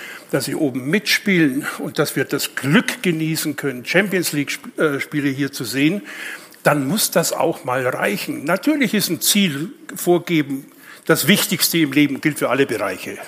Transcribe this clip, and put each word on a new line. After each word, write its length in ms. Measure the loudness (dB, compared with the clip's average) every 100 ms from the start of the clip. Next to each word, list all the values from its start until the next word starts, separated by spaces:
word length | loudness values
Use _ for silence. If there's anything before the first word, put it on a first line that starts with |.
| -14 -16 -4
dass 160 | -2 -2
sie 80 |
oben 320 | 0 -2 -2 0
mitspielen 800 | 0 2 0 2 4 4 2 -4 -6
und 200 | -4 -2
dass 180 | 0 -2
wir 80 |
das 300 | -2 -2 -4
Glück 480 | -4 4 4 4 0
genießen 540 | -2 0 -2 -2 -4 -4
können, 280 | -4 -6
Champions 480 | 0 2 2 0 0
League 200 | -2 -4 -6
Sp-, 160 | -8 -2
äh, 200 | 0 0
Spiele 280 | -4 -2 -2
hier 240 | -2 -4
zu 120 | -4
sehen, 360 | -4 2 2 2 -6 -12 -12 -12 -16 0
dann 240 | 2 2 2
muss 240 | 0 2
das 240 | 2 0
auch 300 | 0 0 -2
mal 220 | -4 -2 -2
reichen. 580 | 0 -2 -2 -4 -6
Natürlich 500 | -2 0 0 2 2
ist 160 | 0 0
ein 100 | 0
Ziel 500 | 2 2 2 0 -6 -10 -14
vorgeben, 760 | -4 2 2 2 0 0 -4 -8 -20 -20 -6
das 220 | 0 2 4
Wichtigste 500 | 4 2 0 0 2
im 160 | 2
Leben 300 | 4 2 2
gilt 160 | -2 0
für 100 | 0
alle 160 | 2
Bereiche, 540 | 2 0 -2 -4 -8 -12